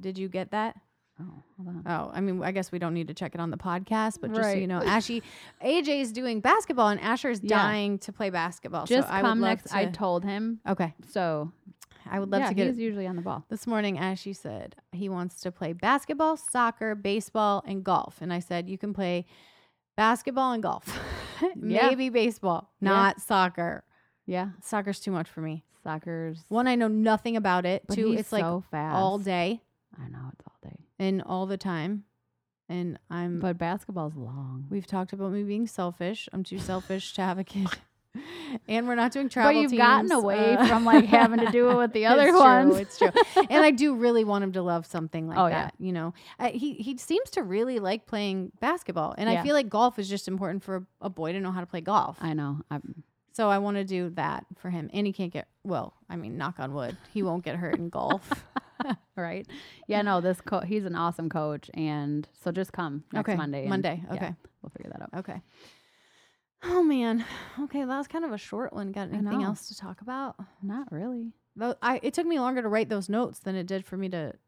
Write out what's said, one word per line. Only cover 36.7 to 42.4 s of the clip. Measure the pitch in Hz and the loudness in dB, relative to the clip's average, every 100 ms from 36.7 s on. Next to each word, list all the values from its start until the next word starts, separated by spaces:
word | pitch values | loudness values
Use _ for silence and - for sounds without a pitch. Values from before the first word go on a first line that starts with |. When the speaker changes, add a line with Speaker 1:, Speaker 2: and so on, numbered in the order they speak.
| 185 - 190 - | -6 -4 -6 -6
Speaker 1:
to | - | -4
have | 185 185 | -2 -2
a | |
kid. | 190 202 185 | -4 -4 -2
<laughs> | - - _ _ 247 294 349 311 247 - | -4 -12 _ _ -14 -12 -12 -10 -10 -4
And | 220 240 | -2 0
we're | 240 | 0
not | 240 | 0
doing | 277 269 | 0 -2
Speaker 2:
But | |
Speaker 1:
travel | 254 220 311 | 4 6 6
Speaker 2:
you've | 294 | 4
gotten | 240 240 269 370 | 6 8 8 6
Speaker 1:
teams. | 285 | 4
Speaker 2:
away | 202 208 226 | 4 4 6
Speaker 1:
Uh, | 247 240 | 6 6
Speaker 2:
from, | 226 | 6
like, | 233 277 214 | 10 10 10
having | 233 226 226 | 8 8 6
to | 226 | 4
do | 240 247 | 6 6
it | 247 | 6
with | 240 | 4
Speaker 1:
<laughs> | |
Speaker 2:
the | 220 | 4
other | 220 269 285 | 6 8 10
Speaker 1:
it's | |
true, | 349 | 12